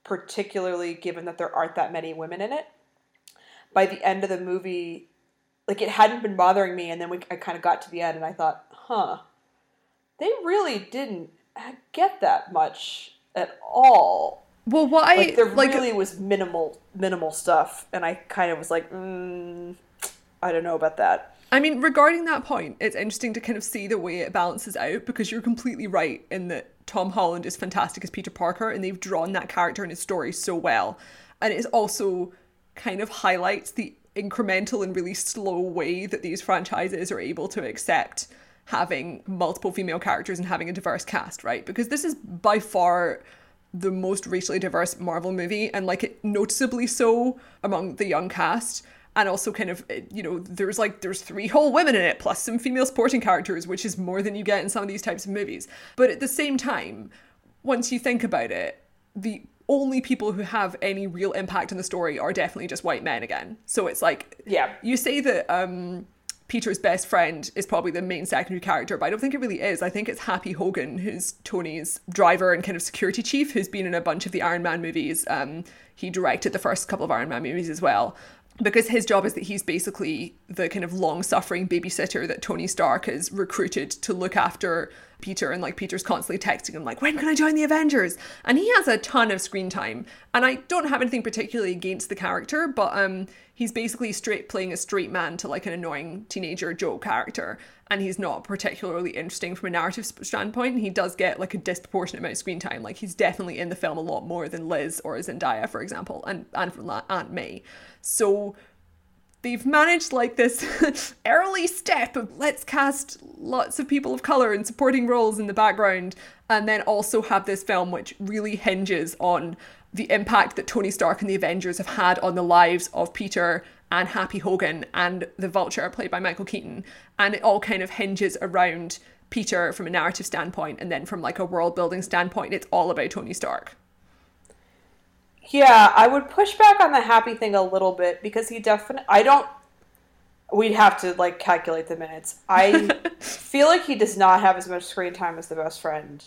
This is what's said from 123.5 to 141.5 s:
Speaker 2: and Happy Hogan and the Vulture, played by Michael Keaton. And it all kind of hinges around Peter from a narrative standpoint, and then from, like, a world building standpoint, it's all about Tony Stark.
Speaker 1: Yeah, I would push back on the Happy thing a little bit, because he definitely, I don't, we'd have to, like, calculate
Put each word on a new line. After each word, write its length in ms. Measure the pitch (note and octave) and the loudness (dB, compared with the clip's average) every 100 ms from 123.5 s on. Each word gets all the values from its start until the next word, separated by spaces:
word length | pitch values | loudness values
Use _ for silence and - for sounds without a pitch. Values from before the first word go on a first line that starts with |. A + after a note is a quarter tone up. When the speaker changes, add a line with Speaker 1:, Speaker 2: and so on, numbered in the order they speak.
| E3+ - - - | 0 -4 -14 -2
Speaker 2:
and 180 | F3 F3 | 0 0
Happy 300 | G#3+ F#3 G3+ | -2 -4 -4
Hogan 460 | G3+ F#3 E3 D#3+ - | -2 0 0 -4 -4
and 340 | - F3 F3 - - | 0 0 0 -8 -8
the 100 | F#3 | -2
Vulture, 420 | F#3 F3+ - F3+ | 0 0 -2 -6
played 220 | G#3 F#3 | -6 -6
by 80 | F3 | -2
Michael 240 | F#3 F3 G3 | -4 -4 -8
Keaton. 380 | G3+ - - - - - - | -10 -10 -14 -14 -20 -8 0
And 160 | G3+ | 0
it 80 | G#3 | 2
all 200 | A3 G3+ | 2 2
kind 200 | G#3 G3 | 2 -4
of 100 | F#3 | -4
hinges 460 | - G3 F#3+ G3 - | -4 -4 0 -2 -2
around 580 | G3 F3+ F3+ E3 E3+ - - _ - | -2 2 2 2 -8 -12 -16 _ -8
Peter 420 | A#3+ G3+ F3+ E3 | -6 -2 0 0
from 160 | - E3 | -2 -2
a 20 | |
narrative 360 | F3 E3+ F3+ F3+ | 0 0 -2 -6
standpoint, 540 | F3 E3 - D#3 - | -6 -6 -6 -8 -8
and 100 | F3 | -6
then 140 | D3 E3 | -6 -6
from, 160 | F#3 | -6
like, 180 | D#3+ E3+ | -4 -4
a 60 | E3+ | -4
world 280 | F3+ E3+ F3 | 0 0 0
building 260 | E3+ F#3 | -2 -2
standpoint, 520 | F3+ F3 F3+ G#3+ D#3 | -2 0 0 -2 -4
it's 140 | G3 - | -6 0
all 220 | F3+ F3 | 2 2
about 200 | D#3+ C3 | 0 -4
Tony 220 | - A2 | -6 -8
Stark. 440 | F3+ - B1+ - - _ _ _ _ _ _ _ _ _ _ _ _ _ _ _ _ - | -6 -4 -6 -8 -20 _ _ _ _ _ _ _ _ _ _ _ _ _ _ _ _ 2
Speaker 1:
Yeah, 440 | C#4+ C4+ A3+ G#3 - | 10 12 12 12 12
I 120 | A#3 | 8
would 220 | C#4 C#4 | 8 2
push 260 | - G4+ - | 2 4 10
back 240 | G#4+ G4+ | 10 12
on 100 | E4 | 8
the 80 | C#4 | 6
Happy 320 | A3+ A#3 A3+ | 6 6 6
thing 220 | A3 A3 G3+ | 0 2 4
a 60 | |
little 320 | F#3 F#3+ F#3+ | 4 4 2
bit, 280 | F#3 F3 F3 | 4 0 0
because 280 | G#3 A3+ A3 | -4 -4 -4
he 100 | A#3 | -2
definitely, 460 | G#3+ G#3 - C4+ - | 2 2 0 -6 6
I 160 | G3+ | 8
don't, 240 | A#3+ C#4 - - _ _ _ _ _ _ _ _ - | 10 8 6 -10 _ _ _ _ _ _ _ _ -2
we'd 220 | G#3 A3 | 2 4
have 260 | G#3+ G3+ G3+ | 8 8 8
to, 120 | F3+ | 0
like, 260 | F3+ F3 F3 | 2 0 2
calculate 480 | - | 2